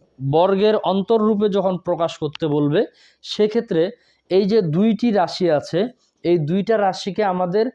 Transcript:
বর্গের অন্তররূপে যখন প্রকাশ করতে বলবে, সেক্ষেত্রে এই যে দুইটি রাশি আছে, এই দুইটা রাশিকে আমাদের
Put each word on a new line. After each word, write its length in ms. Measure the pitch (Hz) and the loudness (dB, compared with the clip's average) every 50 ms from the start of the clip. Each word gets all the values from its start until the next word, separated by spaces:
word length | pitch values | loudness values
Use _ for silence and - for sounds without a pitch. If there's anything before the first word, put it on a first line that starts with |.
| _ _ _ - 131 139 139 | _ _ _ -8 -6 0 2
বর্গের 400 | 160 175 190 196 190 208 214 214 202 - 165 | 2 2 2 2 2 2 2 2 0 0 -2
অন্তররূপে 560 | 185 196 190 - 233 220 214 214 220 202 214 208 | -2 -2 0 0 0 2 2 2 0 2 0 0
যখন 240 | 185 202 185 190 185 165 - 175 | 0 0 -2 -2 -2 -4 -4 -4
প্রকাশ 240 | 175 156 170 160 - - | -2 -2 -2 -4 -4 -6
করতে 240 | 160 147 151 - 165 156 | -8 -8 -6 -4 -4 -2
বলবে, 340 | 143 151 147 143 147 190 254 - _ _ _ _ _ _ - | 0 0 0 2 2 0 -2 -2 _ _ _ _ _ _ -16
সেক্ষেত্রে 600 | - - - 208 214 214 233 233 - 196 160 165 196 - _ _ _ _ _ _ - | -10 -2 -2 0 0 0 -2 -4 -2 0 0 0 -2 -4 _ _ _ _ _ _ 0
এই 140 | 180 190 180 185 | 2 2 2 4
যে 80 | 220 226 190 160 147 | 2 2 2 2 0
দুইটি 320 | 175 208 226 220 202 - 240 | 2 2 2 2 2 0 0
রাশি 340 | 202 202 170 160 - - 185 170 156 143 | 2 2 0 -2 -2 -2 0 2 2 0
আছে, 220 | - - - 165 208 247 - _ _ _ _ _ - | -2 -2 -2 -2 -2 -2 -6 _ _ _ _ _ -2
এই 140 | 165 175 175 151 143 | 0 0 0 0 0
দুইটা 260 | 175 196 185 - 226 208 | -2 -2 0 0 0 2
রাশিকে 460 | 202 190 170 - - 202 175 214 214 196 180 | 2 0 -2 -4 -8 -8 -4 -2 -2 0 0
আমাদের 320 | 180 180 175 175 214 226 254 - | -2 -2 0 0 0 0 -2 -4